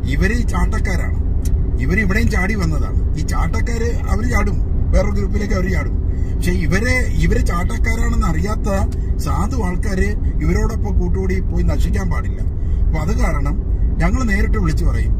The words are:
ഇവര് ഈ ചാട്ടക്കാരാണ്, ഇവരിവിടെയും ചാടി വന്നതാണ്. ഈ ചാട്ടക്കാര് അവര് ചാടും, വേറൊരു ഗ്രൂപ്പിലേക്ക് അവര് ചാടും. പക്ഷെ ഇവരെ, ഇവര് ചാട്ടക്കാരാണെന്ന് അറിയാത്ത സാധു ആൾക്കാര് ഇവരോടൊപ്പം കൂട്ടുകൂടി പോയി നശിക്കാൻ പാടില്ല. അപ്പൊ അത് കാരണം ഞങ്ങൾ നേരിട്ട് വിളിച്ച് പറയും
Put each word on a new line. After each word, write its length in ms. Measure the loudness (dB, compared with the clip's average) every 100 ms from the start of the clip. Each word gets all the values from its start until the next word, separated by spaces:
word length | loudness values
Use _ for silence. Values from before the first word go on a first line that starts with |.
| 0
ഇവര് 200 | 0 2 2
ഈ 40 | 0
ചാട്ടക്കാരാണ്, 640 | 0 0 0 0 -2 -2 -2 0 0 0 0 0 0
ഇവരിവിടെയും 440 | 0 2 2 2 2
ചാടി 200 | 0 0 0
വന്നതാണ്. 380 | 0 0 0 0 -2 -2
ഈ 40 | -2
ചാട്ടക്കാര് 580 | 0 0 0 -2 0 -2 -2 -2
അവര് 180 | 0 0
ചാടും, 240 | 2 0 0 0 0 2
വേറൊരു 220 | 2 2 0
ഗ്രൂപ്പിലേക്ക് 400 | 0 -2 0 0
അവര് 120 | 0
ചാടും. 220 | 0 0 -2 -2 -2 -2
പക്ഷെ 200 | 0 0 0
ഇവരെ, 300 | 2 0 2 0 0 2
ഇവര് 180 | 2 2 2
ചാട്ടക്കാരാണെന്ന് 800 | 0 -2 0 0 0 0 2 0
അറിയാത്ത 420 | 0 0 -2 -2 0 -2 -2 -2 -2
സാധു 320 | -2 -2 -2 -2 -2
ആൾക്കാര് 420 | -2 -2 0 0 0 -2 0
ഇവരോടൊപ്പം 520 | 0 2 0 0 -2 0
കൂട്ടുകൂടി 380 | 0 0 0 0 0
പോയി 140 | 0 0
നശിക്കാൻ 360 | 2 2 0 0
പാടില്ല. 300 | -2 -2 -2 -2 -2 -2 0 2
അപ്പൊ 120 | 0
അത് 80 | 0 0
കാരണം 340 | 0 0 0 -2 -2 0 0 2
ഞങ്ങൾ 200 | 0 0
നേരിട്ട് 340 | 0 0 2 2
വിളിച്ച് 260 | 0 2
പറയും 300 | 0 0 0 0